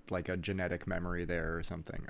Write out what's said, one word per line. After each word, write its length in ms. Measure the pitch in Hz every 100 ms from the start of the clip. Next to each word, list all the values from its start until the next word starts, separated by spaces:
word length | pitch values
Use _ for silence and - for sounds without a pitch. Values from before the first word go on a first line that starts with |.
| -
like, 180 | 92 87
a 60 | 90
genetic 500 | 85 95 90 87 -
memory 360 | 90 87 87 85
there 300 | 85 80 82
or 60 |
something. 380 | 82 85 80 - -